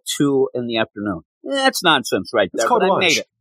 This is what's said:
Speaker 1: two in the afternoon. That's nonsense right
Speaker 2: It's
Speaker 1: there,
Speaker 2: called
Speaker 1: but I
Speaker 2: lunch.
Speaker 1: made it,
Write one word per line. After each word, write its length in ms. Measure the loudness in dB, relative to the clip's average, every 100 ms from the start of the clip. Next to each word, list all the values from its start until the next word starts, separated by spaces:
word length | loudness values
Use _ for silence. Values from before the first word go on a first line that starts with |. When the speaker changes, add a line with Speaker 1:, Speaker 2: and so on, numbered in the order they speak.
| -2 0
Speaker 1:
two 320 | 2 2 0 -2
in 100 | -4
the 120 | -2
afternoon. 440 | -2 -4 -6 -6 -10 _
That's 400 | -6 0 0 0
nonsense 480 | 0 0 0 -4 -2
right 160 | 0 0
Speaker 2:
It's 120 | 0
Speaker 1:
there, 40 | 0
Speaker 2:
called 140 | 2
Speaker 1:
but 60 | 2
I 20 |
Speaker 2:
lunch. 120 | 2
Speaker 1:
made 160 | 2 0
it, 80 | -4 _